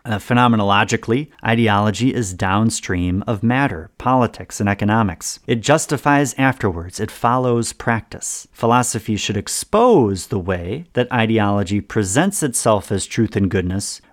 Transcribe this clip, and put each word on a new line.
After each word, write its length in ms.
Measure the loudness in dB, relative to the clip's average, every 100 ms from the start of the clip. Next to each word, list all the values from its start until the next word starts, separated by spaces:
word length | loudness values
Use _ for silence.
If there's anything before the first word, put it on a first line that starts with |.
| -6
Uh, 120 | -6
phenomenologically, 1120 | 0 4 4 4 2 2 2 -2 0 -2 -4 _ -2
ideology 680 | 2 4 4 2 0 0
is 200 | 0 -4
downstream 920 | -2 0 2 2 0 -4 -2 0 -2 -2
of 160 | -2
matter, 480 | 0 0 0 -4 -12 -6
politics, 640 | 0 2 2 -2 -12 -4
and 80 | -2
economics. 720 | 0 2 2 0 -4 -10 -8 -4
It 140 | -2
justifies 760 | 2 0 0 -2 2 2 0 0
afterwards. 600 | 0 0 -2 -4 -8 -8
It 100 | -8
follows 600 | -2 0 2 2 0 -2
practice. 760 | -4 -2 -2 -4 -12 -10 -12 -14
Philosophy 640 | -2 2 2 2 -4 -4 -4
should 220 | -2 -4
expose 880 | -4 -8 0 2 6 6 4 0 -4
the 120 | -4
way 480 | -2 -4 -4 -8 -4
that 180 | -4 0
ideology 640 | 0 2 2 2 0 0 -2
presents 640 | -2 -2 0 0 0 0
itself 480 | -4 0 2 2 0
as 140 | -4 -2
truth 320 | 0 0 2
and 120 | 0
goodness 520 | 0 -2 -4 -6 -12 _